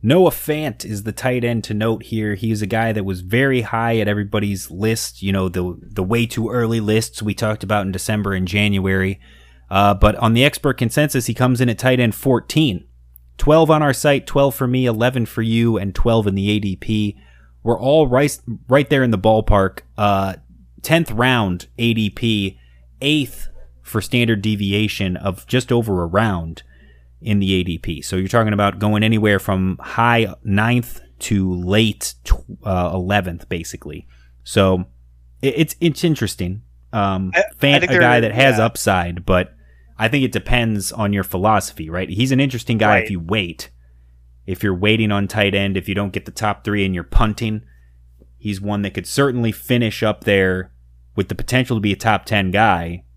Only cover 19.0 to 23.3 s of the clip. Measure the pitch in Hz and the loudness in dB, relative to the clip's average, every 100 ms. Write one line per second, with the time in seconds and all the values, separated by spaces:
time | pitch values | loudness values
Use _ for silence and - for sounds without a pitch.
19 | 127 107 104 110 110 104 95 - - - | 2 2 4 2 4 4 4 -2 -18 -2
20 | 104 98 98 92 - - - - - 165 | 0 0 -2 -6 -16 -20 -20 -18 0 0
21 | 165 110 123 123 104 87 - - 117 113 | 0 0 0 2 0 -4 -8 -2 0 0
22 | 107 - 117 107 98 - _ - - - | -2 -2 -2 0 -2 -6 _ -20 -20 -6
23 | 139 151 127 | -2 -2 -2